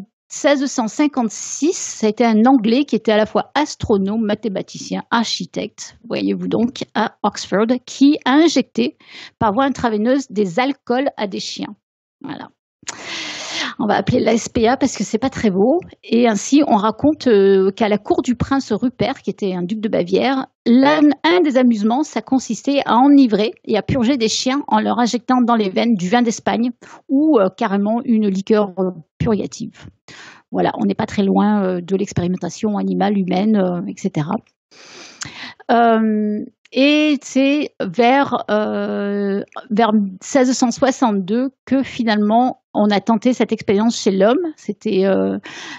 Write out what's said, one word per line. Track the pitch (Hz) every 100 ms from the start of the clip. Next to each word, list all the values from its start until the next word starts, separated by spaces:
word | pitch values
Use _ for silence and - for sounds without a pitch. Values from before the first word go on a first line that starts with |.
| 196 _ _
seize | - 294 285 269
cent | - 226
cinquante-six, | - 294 269 226 - - - 294
c'était | - - - 214 214 233
un | 220
Anglais | 233 277 214 240
qui | 285 220
était | -
à | 214
la |
fois | 214 208 -
astronome, | - 294 - - 202 190 220 214
mathématicien, | 208 240 190 180 - - 185 -
architecte, | 233 220 - 175 - - - - - 233
voyez-vous | - 98 190 180
donc, | 220 240 - -
à | - 220 -
Oxford, | 208 - - 180 226 247 -
qui | - 277 302 -
a |
injecté | 277 330 285 - - 247 - - - - -
par | 226
voie | 202
intraveineuse | 277 254 240 214 220 277 -
des | 190 202 170
alcools | 254 269 - 247 277 -
à | 214
des | 208
chiens. | - - - 208 _ _ _ _
Voilà. | - - - _ _ _ - - - - - - - - - -
On | 214
va |
appeler | 202 196 247
la | 220
S | 226 -
P | - 226
A | 269
parce | 269 -
que |
c'est | 208 220
pas | 269
très | - 226
beau. | 185 220 330 - -
Et | - 233 240
ainsi, | 202 - 277 294
on | 214
raconte, | 214 220 285 302 262
euh, | 208 196 196 190
qu'à | 196 214
la | 208
cour | - 349
du | 262
prince | 240 - 277 -
Rupert, | 208 247 - 208 269
qui | -
était | 185 202
un | 185
duc | 175 220
de | 208
Bavière, | 185 175 185 233 269 - _ -
l'un, | 240 269 302 294 277
un | 311 359
des | 311 254
amusements, | 247 220 208 240
ça | 311 -
consistait | - 262 - 220 - 277 -
à | 226
enivrer | 277 285 262 202 214 -
et | - 214
à |
purger | - 277 226 285
des | 220
chiens | - 254 277 -
en | 214
leur | 208 208
injectant | 240 240 - 254 233
dans |
les | 233 202
veines | 185 226
du | 220 180
vin | 240
d'Espagne | 240 214 - 208 247 - - - -
ou, | 269 311 277
euh, | 190 190
carrément | 226 196 202 233
une | 240 220 208
liqueur, | 190 196 214 208 180
euh, | 185 165 - -
purgative. | - 208 - - - - - - - - - - _
Voilà, | 190 175 -
on | 202
n'est |
pas | 196 220
très | -
loin, | 196 190 202 214
euh, | 190 180
de | 170 190
l'expérimentation | 202 - 175 180 175 - 214 202
animale, | 196 180 190 202
humaine, | 180 185 214 214
euh, | 185 175 190
et | 190
cetera. | 190 165 147 151 - _ _ - - - - - - - - - -
Euh, | 233 233 226 220 214 214 208 - - _
et | - 277 302 302 285
c'est | - 262 269 294 277 -
vers, | 196 165 240 269 269 240 -
euh, | 208 214 208 202 208 202 202 202 196 - - -
vers | 208 226 214 196 185
seize | - 277 254
cent | 254 247
soixante-deux | 233 247 262 240 202 180 226 262 -
que | - 269
finalement | 247 - 226 208 208 226 247 - _
on | - 208
a | 202
tenté | 190 226 254
cette | 247 214
expérience | 220 - 202 226 226
chez | -
l'homme. | 190 196 269 339 302
C'était, | - 196 220 190 190
euh, | 190 190 196 - - -